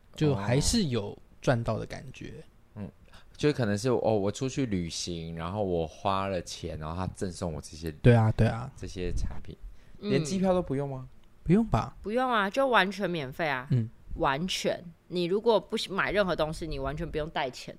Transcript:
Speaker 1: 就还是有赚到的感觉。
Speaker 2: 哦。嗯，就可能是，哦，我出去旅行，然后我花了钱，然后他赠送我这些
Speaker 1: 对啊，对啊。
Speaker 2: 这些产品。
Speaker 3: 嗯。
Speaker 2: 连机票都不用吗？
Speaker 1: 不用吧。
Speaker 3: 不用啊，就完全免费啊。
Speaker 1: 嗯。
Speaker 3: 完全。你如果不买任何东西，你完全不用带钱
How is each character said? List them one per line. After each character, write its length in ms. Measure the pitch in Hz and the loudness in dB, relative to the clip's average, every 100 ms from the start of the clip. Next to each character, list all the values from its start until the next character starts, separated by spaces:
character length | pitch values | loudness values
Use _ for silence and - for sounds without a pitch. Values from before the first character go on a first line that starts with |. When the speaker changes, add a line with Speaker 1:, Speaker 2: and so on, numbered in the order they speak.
| - - | -14 -2
Speaker 1:
就 200 | 151 101 | 0 2
还 260 | 104 139 | 2 2
是 220 | 143 233 | 4 2
有 340 | 160 117 101 - - - | 2 0 -4 -10 -18 -6
赚 200 | - 117 | 0 0
到 160 | 113 110 | 0 -2
的 60 | 110 | -4
感 180 | - 131 | -10 -12
觉。 220 | - - 117 - - - 104 | -14 -14 -14 -18 -20 -18 -12
Speaker 2:
哦。 80 | |
嗯， 80 | 95 - - - - - | -12 -14 -20 -20 -20 0
就 160 | 147 | 0
可 140 | 139 110 | 2 2
能 100 | 104 | 2
是， 140 | 127 | 2
哦， 260 | 117 - 110 | 2 4 2
我 160 | 101 | 2
出 160 | - 131 | -2 -4
去 200 | 147 127 | -2 0
旅 200 | 95 82 | 0 -2
行， 480 | - - 85 82 82 | -4 -6 -6 -6 -6
然 160 | 85 | -4
后 120 | 104 | -2
我 240 | 98 85 80 | 0 0 0
花 400 | - 101 98 98 | -2 -2 0 0
了 120 | 92 | -4
钱， 380 | - - 82 78 | -6 -8 -8 -8
然 100 | 78 | -6
后 80 | 85 | -4
他 120 | 90 - | -6 -4
赠 160 | 95 | -6
送 200 | 82 90 | -4 -4
我 80 | 73 | -4
这 160 | - 78 | -10 -8
些 160 | 82 | -8
Speaker 1:
对 200 | 76 123 | 4 8
啊， 180 | 117 110 | 8 6
对 160 | - 113 | 4 2
啊。 240 | 117 123 - | 0 -8 -12
Speaker 2:
这 100 | 92 | -10
些 240 | 92 90 | -4 -2
产 300 | - - - | 0 0 -2
品。 160 | - - - - - - | -8 -12 -14 -16 -18 -8
Speaker 3:
嗯。 120 | 208 | 0
Speaker 2:
连 120 | 135 | 0
机 140 | 156 190 | 2 0
票 160 | 190 | 2
都 80 | 180 | 2
不 140 | 175 135 | 0 -2
用 120 | 143 | -4
吗？ 220 | 131 127 - - - | -6 -12 -16 -20 -6
Speaker 1:
不 100 | - | 4
用 140 | 196 220 | 4 4
吧。 320 | 220 135 - | 2 0 -6
Speaker 3:
不 80 | 190 | -4
用 180 | 233 254 | 0 2
啊， 180 | 226 196 | 2 2
就 200 | 262 269 | 2 4
完 220 | 220 185 | 6 4
全 180 | 190 185 | 2 -2
免 240 | 170 131 | -2 -4
费 160 | 143 160 | -2 -2
啊。 180 | 131 127 | -2 2
Speaker 1:
嗯。 180 | 123 113 - - - | 2 0 -6 -10 0
Speaker 3:
完 300 | 156 135 180 | 0 2 -2
全。 320 | - 175 - 175 - - | -2 0 -2 -6 -20 -8
你 160 | 180 | -2
如 180 | 170 202 | 0 2
果 180 | 226 208 | 4 4
不 160 | - 220 - | 2 -6 -4
买 220 | 185 135 | -2 0
任 120 | 190 | 2
何 120 | 190 156 | 2 2
东 180 | 156 | 0
西， 140 | 156 160 | -2 -6
你 100 | 139 | -4
完 180 | 135 151 | -4 -4
全 140 | 170 | -4
不 80 | 156 | -4
用 100 | 156 | -4
带 180 | 165 135 | -4 -4
钱 260 | - - | -6 -14